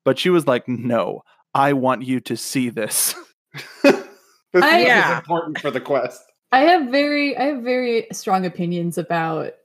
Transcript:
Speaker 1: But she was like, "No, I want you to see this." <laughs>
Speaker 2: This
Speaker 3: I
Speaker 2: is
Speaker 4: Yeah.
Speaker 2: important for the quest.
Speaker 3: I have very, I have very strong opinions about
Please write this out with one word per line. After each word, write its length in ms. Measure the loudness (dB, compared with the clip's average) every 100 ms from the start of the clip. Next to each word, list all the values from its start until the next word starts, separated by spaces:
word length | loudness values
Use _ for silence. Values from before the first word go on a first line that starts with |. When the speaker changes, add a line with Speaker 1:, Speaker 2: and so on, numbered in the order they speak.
Speaker 1:
But 140 | -2 0
she 100 | 2
was 180 | 2 2
like, 220 | 0 -2
"No, 540 | -6 -2 0 -2 -6 _ _ _
I 180 | 0 2
want 300 | 2 0 -2
you 180 | -2 -4
to 160 | -4 -8
see 320 | -4 -4 -2
this." 460 | -4 -4 -2 -4 -6 -14 _ _ -18 -18 0
<laughs> 120 | 2 2 -4 _ _ _ _
Speaker 2:
This 120 | 2
Speaker 3:
I 140 | 4 4
Speaker 2:
is 60 | 4
Speaker 4:
Yeah. 320 | 4 2 0
Speaker 2:
important 400 | -2 -4 -4 -6
for 100 | -6
the 100 | -6
quest. 420 | -2 -2 -2 -8 _ _ 0
Speaker 3:
I 80 | 4
have 280 | 6 4 2
very, 480 | 0 0 0 -2 -2
I 80 | -2
have 140 | -2
very 440 | -2 -2 0 -2 -4
strong 340 | -8 -2 0 -2
opinions 500 | -4 -4 -2 -4 -4
about 560 | -4 -2 -2 -4 -8 -12